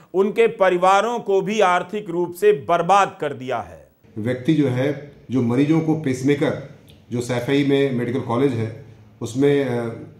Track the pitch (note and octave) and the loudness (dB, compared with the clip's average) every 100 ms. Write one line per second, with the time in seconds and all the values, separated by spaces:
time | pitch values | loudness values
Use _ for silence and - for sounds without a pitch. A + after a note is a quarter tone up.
0 | - F#3 G3+ A3 A3+ A3+ F#3 F3 F#3 G3 | -6 0 0 2 0 4 2 4 4 4
1 | A3 A#3+ G3 F#3+ F3+ G#3+ F#3 F3 F3 G#3+ | 2 -4 0 -2 0 2 2 2 -2 -10
2 | E3+ E3+ F3 - G#3 E3 B2 E3+ E3+ G3+ | -6 -4 -4 2 2 2 0 0 4 4
3 | F#3 - D3 B2 B2+ A#2 F2+ D#2+ - _ | 4 -2 -8 -6 -6 -6 -6 -16 -20 _
4 | _ A2 A2 B2+ D#3 D#3 C3 B2 C#3+ D3+ | _ -8 -4 -2 0 2 2 0 -2 -4
5 | - - - B2+ A#2 B2 D3 D#3+ D#3 D#3 | -12 -20 -4 -2 0 2 2 2 2 -2
6 | C3+ A#2+ C#3 C#3+ C#3 G2+ - - - - | -2 -2 0 2 0 -4 -12 -20 -20 -20
7 | - A#2+ A#2+ A#2+ C#3 C#3 C#3 C#3 C3+ A#2+ | -8 -8 -4 -4 0 0 2 2 0 -2
8 | A#2 A#2+ A2+ A#2+ C#3 A2+ G#2+ - - - | -2 -4 -2 0 0 0 -6 -8 -20 -20
9 | - - A2 B2+ C#3+ C#3+ B2+ A#2+ A#2 - | -20 -14 -8 0 2 2 0 -4 -6 -10
10 | - | -16